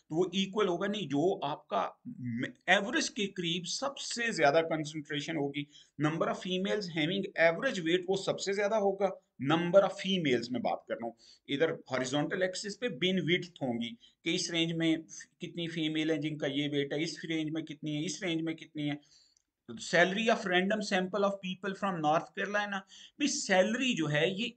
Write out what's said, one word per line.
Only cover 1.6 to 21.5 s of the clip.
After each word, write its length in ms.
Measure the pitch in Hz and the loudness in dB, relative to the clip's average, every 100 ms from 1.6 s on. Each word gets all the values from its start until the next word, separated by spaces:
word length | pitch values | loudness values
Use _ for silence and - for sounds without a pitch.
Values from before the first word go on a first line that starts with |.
| - 196 180 - - | -4 -2 -2 -6 -14
म-, 440 | - 123 117 - - - | -8 -6 -4 -6 -4 2
एवरेज 400 | 196 202 320 - | 2 2 -2 -2
के 180 | - 196 | -2 -4
करीब 380 | - 170 180 | -2 -2 -2
सबसे 680 | 175 - 277 277 - 233 233 | -4 -4 -4 -6 -8 -4 -2
ज्यादा 300 | 165 143 160 | 4 6 6
कंसंट्रेशन 720 | 165 160 151 156 143 147 151 160 | 2 -2 -4 -8 -6 -4 -2 -2
होगी, 320 | 143 143 143 - _ - | -2 -4 -8 -12 _ -2
number 260 | 151 165 214 | 0 2 -2
of 100 | 202 | -2
females 480 | 180 185 196 208 180 160 | -2 -2 0 -2 -2 0
having 240 | 156 196 190 - | 0 0 -2 4
average 400 | 165 165 269 190 | 4 4 0 0
weight 220 | 160 180 185 | 2 2 2
वो 80 | 190 | -2
सबसे 380 | 165 - 196 | 0 -2 -2
ज्यादा 220 | 202 202 220 | 0 2 2
होगा, 300 | 196 190 190 - _ - 135 | 2 2 0 -2 _ -4 2
number 320 | 165 175 190 | 2 6 6
of 80 | 190 | 6
females 600 | - 185 190 147 120 120 | 2 0 2 4 2 0
में 120 | 120 | -2
बात 220 | 92 82 - | 0 -2 -4
कर 60 | |
रहा 120 | 113 117 | -6 -8
हूँ। 100 | - - - - | -10 -20 -16 -4
इधर 220 | 139 160 | 0 0
हॉरिजॉन्टल 720 | - - 131 127 143 160 196 | -2 -4 -4 0 0 0 0
एक्सिस 340 | 185 - 208 - | -2 -4 -8 -6
पे 120 | 247 | -6
बिन 320 | 247 185 190 | -2 0 2
विड्थ 420 | 151 180 180 - | 2 0 -2 -6
होंगी 360 | 131 117 117 117 - _ | -4 -4 -4 -10 -20 _
कि 100 | 165 | -4
इस 160 | 180 - | -2 -2
रेंज 220 | 170 165 | 0 0
में 300 | 165 165 156 - - - - | 2 2 2 -2 -16 -18 -14
कितनी 280 | 165 170 165 | -10 -6 -4
फीमेल 420 | 165 156 156 156 | -2 -2 0 0
हैं 100 | 156 | 0
जिनका 260 | 147 147 147 | -2 -4 -2
ये 220 | 135 147 | 0 0
वेट 240 | 143 143 | 0 0
है, 100 | 147 | -2
इस 180 | 165 - | -4 -6
रेंज 260 | 160 160 156 | -4 -4 -2
में 140 | 160 | -4
कितनी 300 | 156 147 151 | -6 -8 -6
है, 100 | 147 | -4
इस 180 | 180 - | -4 -4
रेंज 200 | 185 165 | -2 -2
में 140 | 160 160 | -2 -6
कितनी 320 | 151 151 147 | -10 -6 -4
है। 120 | 143 _ _ _ _ _ _ - | -4 _ _ _ _ _ _ -16
Salary 580 | 113 - 170 180 196 226 | -12 2 4 4 4 2
of 100 | 220 | 0
random 420 | 185 180 190 214 | 2 2 2 0
sample 440 | 208 190 185 202 | 0 0 0 0
of 80 | 196 196 | 0 0
people 240 | 185 | -8